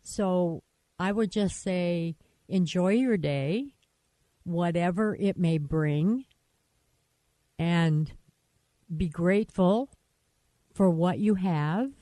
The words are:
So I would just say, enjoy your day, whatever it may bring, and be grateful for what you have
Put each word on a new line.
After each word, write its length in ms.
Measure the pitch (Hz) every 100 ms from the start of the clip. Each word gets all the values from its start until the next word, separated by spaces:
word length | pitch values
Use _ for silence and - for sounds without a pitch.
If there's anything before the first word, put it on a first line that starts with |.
So 600 | - - 190 180 175 156 _ _ _ -
I 140 | 185
would 200 | 208 214
just 300 | 214 196 -
say, 540 | 202 180 175 175 165 156 _ _ -
enjoy 460 | 190 165 185 180
your 240 | 226 262 208
day, 580 | 151 139 139 208 277 _ _ _ _ _ _ _
whatever 720 | 175 170 175 170 175 180 214
it 220 | - 196 190
may 200 | 170 160
bring, 680 | 143 156 151 147 180 254 - _ _ _ _ _ _ _ _ _ _ _ _ -
and 540 | 165 170 165 151 156 - _ _ _ _ _ _ _
be 140 | 160 175
grateful 840 | 151 175 202 220 - 180 214 277 _ _ _ _ _ _ _ _
for 160 | - 190
what 300 | 165 175 147
you 160 | 208
have 560 | 196 185 156 151 180 269 -